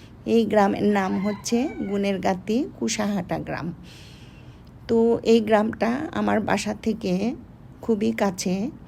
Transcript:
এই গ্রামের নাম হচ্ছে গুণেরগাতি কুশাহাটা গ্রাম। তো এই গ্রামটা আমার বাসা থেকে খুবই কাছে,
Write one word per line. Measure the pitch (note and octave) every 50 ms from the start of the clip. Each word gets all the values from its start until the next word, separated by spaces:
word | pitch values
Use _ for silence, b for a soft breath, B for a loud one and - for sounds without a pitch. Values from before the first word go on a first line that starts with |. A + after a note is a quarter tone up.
| B B B B -
এই | A3 A3 A3+ A3+
গ্রামের | G3+ G#3 G#3+ G3 G3 G3+ - G3+
নাম | G#3 G#3 G3+ F#3+ F#3+ G3+ G3
হচ্ছে | F#3 G#3 G#3 G#3 - - A#3 A#3 C4 E4+ - - G#3+ G3
গুণেরগাতি | G3+ G3+ G3+ G3 G3 F#3 - G3 F#3+ F#3 - G#3+ G#3+ B3+ E4 G4 - -
কুশাহাটা | A#3+ A3+ A3 A3 G#3 G3+ G3+ F#3+ F3+ - E3 D#3
গ্রাম। | D3+ D3+ C#3+ - - F3 - - B B B B B B B B B B B B B B B B B B - - - -
তো | A#3 A3+ A3+ A#3 A3+ - -
এই | A3+ A3+ A#3
গ্রামটা | G#3+ G#3+ A3 G#3 A3 A3 A3 - - A3+ A#3+ C4+ - - -
আমার | - G#3+ G#3 G3+ A3
বাসা | G3 - F#3+ G3+ - G#3 G#3+
থেকে | - - A3+ G#3+ A3+ - F#3+ F3+ F#3 G3+ A#3 D4+ - - - - - - - - - -
খুবই | - A3+ G3 A3 A3+ A3+
কাছে, | - G#3+ G3 F#3 - - F#3+ F3+ G3 G#3 D4 - - -